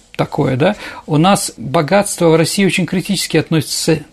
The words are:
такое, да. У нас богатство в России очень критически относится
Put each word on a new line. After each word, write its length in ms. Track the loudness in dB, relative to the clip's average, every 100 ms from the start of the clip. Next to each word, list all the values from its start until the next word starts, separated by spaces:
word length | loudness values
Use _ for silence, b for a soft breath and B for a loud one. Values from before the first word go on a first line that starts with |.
| _ -6
такое, 400 | -4 -2 -2 0
да. 200 | 0 -2 B B B
У 120 | 2
нас 340 | 4 4 0 -10
богатство 720 | -4 -2 2 0 0 0 2
в 60 | 2
России 280 | 0 2
очень 220 | 0 0 -2
критически 500 | -2 -2 -4 -2 -2
относится 640 | 0 -2 -2 -4 0 -2 -2